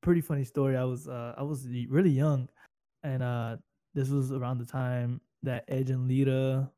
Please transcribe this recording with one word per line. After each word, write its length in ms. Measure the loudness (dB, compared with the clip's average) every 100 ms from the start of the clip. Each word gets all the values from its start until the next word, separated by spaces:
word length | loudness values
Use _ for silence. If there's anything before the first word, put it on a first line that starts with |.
pretty 180 | 4 2
funny 240 | 2 -2
story. 320 | -2 0 2 2
I 80 |
was, 240 | 0 -4 -8
uh, 260 | -10 -10 -8
I 40 |
was 240 | -6 -6 -6
y-, 200 | -6 0
really 220 | 4 4
young, 380 | 4 4 2 -2 _ -20 _ _ _
and, 200 | -6 -2
uh, 340 | -2 -2 -4 -8 _ _ _
this 160 | -4 0
was 200 | 0 0
around 280 | -2 -2 -4
the 80 | -4
time 540 | -4 -2 0 -2 -4 _ _
that 220 | -4 -4 -4
Edge 220 | -2 0
and 160 | 0 2
Lita 640 | 4 4 4 2 0 -2